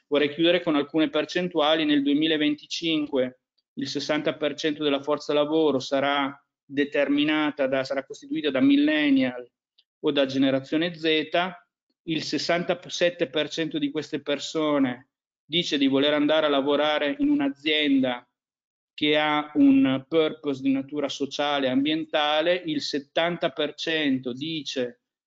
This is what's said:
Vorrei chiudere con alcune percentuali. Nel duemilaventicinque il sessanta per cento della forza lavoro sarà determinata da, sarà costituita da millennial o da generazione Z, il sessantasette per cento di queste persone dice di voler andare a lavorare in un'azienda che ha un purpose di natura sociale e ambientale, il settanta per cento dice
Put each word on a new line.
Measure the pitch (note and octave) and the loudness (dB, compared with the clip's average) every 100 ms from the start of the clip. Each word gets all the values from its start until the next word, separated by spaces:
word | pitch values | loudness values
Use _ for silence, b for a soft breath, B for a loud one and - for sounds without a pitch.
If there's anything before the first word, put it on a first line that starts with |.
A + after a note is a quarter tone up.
| - | -2
Vorrei | C#3+ D3 | 0 0
chiudere | D#3 E3 F3 | 0 2 2
con | F3 | 2
alcune | D3 D3 D#3+ D3 | 0 0 0 0
percentuali. | D3+ C#3+ F3+ F3+ E3 D3 D#3+ | 0 -2 -4 -2 0 2 2
Nel | D3+ D3 | 2 2
duemilaventicinque | C#3 C#3+ D#3+ D#3 D3 D3 - - E3+ D#3 D3 C3 B2+ - _ _ _ | 2 0 2 0 0 -2 -8 -6 -2 -2 -2 -2 -2 -6 _ _ _
il | - C3+ | -10 -8
sessanta | C#3+ C3+ D3+ D#3+ D3+ | -6 -2 -2 -2 -2
per | D3 | -4
cento | C#3+ D#3+ D3+ | -2 -4 -2
della | D3+ C#3 | -2 -2
forza | C#3+ C#3+ - | -2 -4 0
lavoro | D3 D3 D#3+ D#3 C3 | 0 2 2 2 2
sarà | - C#3 C#3 C#3+ C3+ - _ _ | 0 0 0 0 -2 -6 _ _
determinata | _ C#3 C#3+ D3 C#3 C#3+ D3+ D#3 D3+ C#3 C3 | _ -4 -2 0 0 2 2 0 -2 -2 -2
da, | C3+ | 0
sarà | C3 C#3 | -2 -6
costituita | - C#3+ C#3 D#3 D3+ | -6 -16 -8 -4 -2
da | C3 | 2
millennial | C3+ C#3+ D3 D3+ D3 C3+ B2+ B2 A#2+ _ _ _ _ - | 4 6 4 2 2 2 2 -4 -16 _ _ _ _ -4
o | D3+ | -2
da | C#3+ C3+ | 2 0
generazione | C3+ C3+ C3+ C3+ D#3 F3 | 2 2 2 0 -2 -2
Z, | D#3+ D#3+ D#3 D3 F3 F3+ F3 _ _ _ _ | -2 0 2 2 0 -2 -6 _ _ _ _
il | - D#3 | -6 -6
sessantasette | - D3 - F3 F3 F3 D3+ - F3 F3 E3+ | -4 -4 0 -2 0 -4 -4 0 0 0 -4
per | D#3 D3 | -2 -4
cento | - D#3+ D#3+ | -4 -4 -4
di | C#3+ | -4
queste | D3+ C#3+ C#3+ | -4 -6 -8
persone | C#3+ C#3 - D#3+ D3+ C#3+ C3 B2 _ _ _ _ | -4 -6 -4 -2 0 2 0 -2 _ _ _ _
dice | - E3 - D3+ | -4 -4 -2 0
di | C#3 | 2
voler | C3+ D3 | 2 2
andare | D3 D3 D#3 D3+ | 2 2 2 2
a | |
lavorare | C#3 C#3+ C#3+ D3+ D3+ D3 - | 2 2 2 2 0 -2 0
in | C#4+ | 0
un'azienda | C#4+ C#4 C#4 C#4+ D4+ D4 C4+ C3 B2 - _ _ _ _ _ _ | 2 0 -4 -2 0 2 2 0 -4 -10 _ _ _ _ _ _
che | - D3+ D3+ | -4 0 2
ha | D3+ D3+ D3 | 2 0 0
un | D3+ C#3 C3+ C3+ C3 C3 | 4 6 6 4 0 0
purpose | E3 D#3 - C#3+ C3 | 2 2 -2 -6 -2
di | C3+ | 0
natura | C3+ C#3 D3 C#3 | -2 -2 -6 -6
sociale | - C#3 - C#3+ C#3+ C3 | -4 -6 -2 -2 0 0
e | |
ambientale, | C3 D3 D#3+ D#3 D#3 D3 D#3 E3 F3+ E3+ | 0 0 -2 -2 0 2 2 2 0 -2
il | D3 | -6
settanta | - D3 C3+ E3 E3+ E3+ E3 | -4 -6 -4 -2 -2 -2 -4
per | E3 D3 | -2 -6
cento | - E3 D#3+ C#3+ C3 B2+ | -4 -4 -2 0 -2 -4
dice | B2 D#3+ D#3+ C#3 C3+ B2 - _ _ | -8 -8 -8 -8 -6 -6 -8 _ _